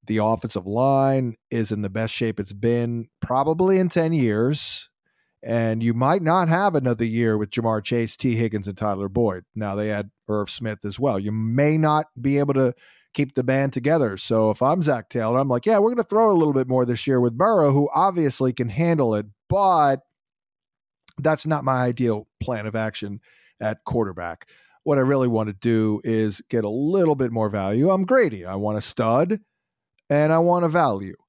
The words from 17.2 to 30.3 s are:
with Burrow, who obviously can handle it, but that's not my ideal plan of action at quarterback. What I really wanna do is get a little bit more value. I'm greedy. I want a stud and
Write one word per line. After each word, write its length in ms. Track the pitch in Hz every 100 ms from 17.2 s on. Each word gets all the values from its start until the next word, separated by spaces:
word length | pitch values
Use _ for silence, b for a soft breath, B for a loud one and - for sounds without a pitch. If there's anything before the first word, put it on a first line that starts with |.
with 160 | 123 117
Burrow, 340 | 196 214 147
who 180 | 139 143 147
obviously 560 | 190 175 147 - 131
can 160 | 123 120
handle 480 | 101 170 160 123 107
it, 100 | 107 _ _
but 540 | 190 196 175 143 135 _ _ _ _ _ _ _ _ _ _ - -
that's 300 | 135 - 156
not 160 | 151
my 200 | 131 131
ideal 440 | 123 120 120 107 - _
plan 260 | - 117 107
of 80 | 110
action 460 | 110 - 101 101 b b b b
at 240 | 107 - -
quarterback. 640 | 120 101 87 87 82 - b b b
What 140 | 160 143
I 40 |
really 280 | 131 143 127
wanna 240 | 110 104
do 480 | 98 117 113 110 104
is 380 | 117 110 107 98 -
get 160 | 120 104
a 40 |
little 460 | 113 147 196 170 143
bit 160 | 123
more 180 | 113 107
value. 400 | 101 95 110 160
I'm 160 | 190 185
greedy. 400 | 262 196 107 90
I 100 | 98
want 240 | 104 107
a 20 |
stud 580 | - - 113 120 160 208 _ _ _ _ _ _ _
and 240 | 147 151